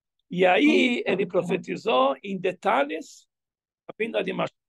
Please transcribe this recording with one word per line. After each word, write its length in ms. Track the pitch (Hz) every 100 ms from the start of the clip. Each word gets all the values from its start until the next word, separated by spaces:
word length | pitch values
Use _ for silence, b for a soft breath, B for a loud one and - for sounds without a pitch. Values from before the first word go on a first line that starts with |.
| _ _ _
e 160 | 180 185
aí 580 | 185 294 185 254 240 196
ele 200 | 190 196
profetizou 880 | 185 175 185 175 175 202 254 262 269
em 140 | 202 190
detalhes 920 | 185 180 202 233 285 311 294 - _ _ _ _ _ _ _
a 60 | -
vinda 260 | 226 214
de 100 | 180
Mashiach. 220 | - 165 _